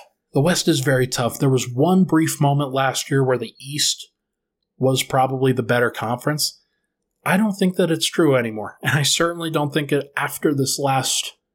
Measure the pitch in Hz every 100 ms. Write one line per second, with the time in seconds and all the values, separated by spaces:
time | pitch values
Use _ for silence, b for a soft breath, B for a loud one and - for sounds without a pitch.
0 | - _ _ 139 156 165 - 143 139 131
1 | 127 - 117 - 143 127 123 123 165 185
2 | 165 160 160 - 143 143 139 135 135 127
3 | - 139 131 123 117 - 135 143 - -
4 | - _ _ _ _ _ _ _ 131 131
5 | - 135 131 135 131 123 120 120 117 -
6 | 110 120 143 151 - - _ _ _ _
7 | _ _ - 185 220 190 185 185 175 160
8 | - - 156 131 117 107 101 - 135 139
9 | 143 - 170 170 165 156 147 156 139 143
10 | 139 - 139 - 160 139 131 - 139 135
11 | 131 - - - _